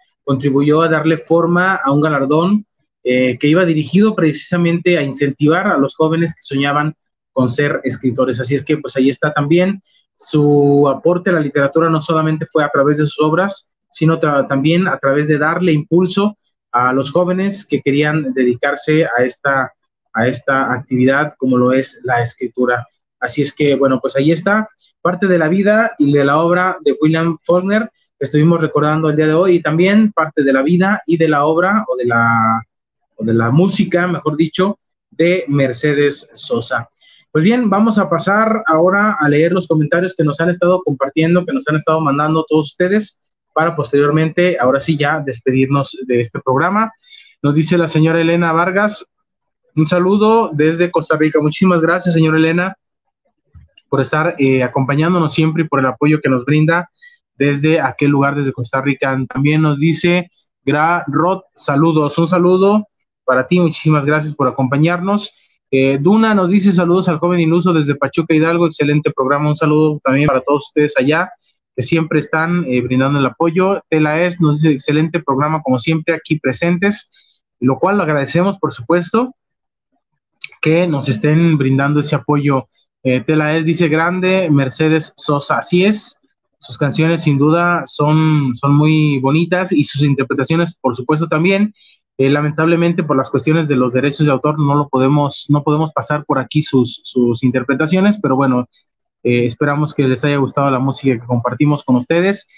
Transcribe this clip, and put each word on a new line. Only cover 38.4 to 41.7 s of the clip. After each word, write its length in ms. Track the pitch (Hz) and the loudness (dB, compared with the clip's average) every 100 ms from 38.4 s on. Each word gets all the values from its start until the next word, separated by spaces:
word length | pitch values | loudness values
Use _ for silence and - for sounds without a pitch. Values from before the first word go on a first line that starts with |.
| 220 220 - | 0 0 0
ahora 500 | 160 180 202 214 196 | 2 4 2 0 0
a 100 | 147 | 2
leer 240 | 143 165 | 2 2
los 140 | 185 156 | 0 0
comentarios 480 | 160 147 170 180 | 0 2 0 -2
que 80 | - | -2
nos 160 | 151 139 | -2 0
han 100 | 170 | -2
estado 320 | 175 175 185 | 0 2 0
compartiendo, 640 | 165 135 135 160 160 175 175 | 0 -4 -2 0 2 2 0
que 80 | |
nos 120 | 135 | -4
han 100 | 139 | -2